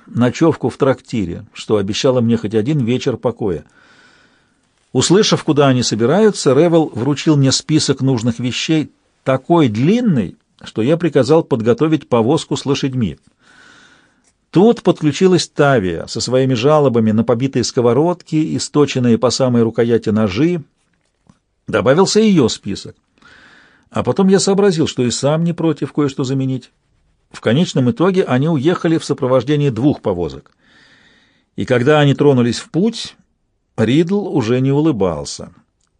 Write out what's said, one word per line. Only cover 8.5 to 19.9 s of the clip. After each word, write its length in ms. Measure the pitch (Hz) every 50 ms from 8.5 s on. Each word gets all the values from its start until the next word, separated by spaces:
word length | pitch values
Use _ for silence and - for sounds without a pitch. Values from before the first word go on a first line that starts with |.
| 110 - - - 160 156 139 - _ _ _ _ _ _ _
такой 440 | 135 131 131 - - 175 170 151 117
длинный, 680 | 104 110 131 170 220 247 247 214 156 120 92 - - _ _ _ _ _
что 180 | - - - 113
я 160 | 107 135 170
приказал 460 | 165 175 160 - 143 117 127 156 170
подготовить 640 | 160 - 143 117 107 117 113 - 151 160 156 143 - _
повозку 480 | 123 117 107 120 165 156 - - 151
с 80 | - -
лошадьми. 540 | 127 139 - 143 139 127 127 113 85 69 - _ _ _ _ _ _ _ _ _ - - - - _ _ _ _ _ _ _ _ _ _ _ _ _
Тут 300 | - 160 202 233 233 233
подключилась 640 | - 190 185 - 160 151 139 - 190 185 180 156 - -
Тавия 580 | _ - 147 139 135 117 92 90 82 - -
со 140 | - - 117
своими 320 | - 120 123 131 135 131
жалобами 580 | 131 110 117 147 156 151 147 131 113 117 110 110
на 140 | 107 113 113
побитые 400 | 127 123 113 135 135 - 127 110
сковородки, 880 | - - 131 117 120 117 139 160 175 175 - _ - 156 156 156 160 151
источенные 600 | 127 - - - 147 143 139 - 135 123 120 113
по 140 | 110 127 123
самой 320 | - - 131 127 120 120
рукояти 480 | 113 113 110 - 117 117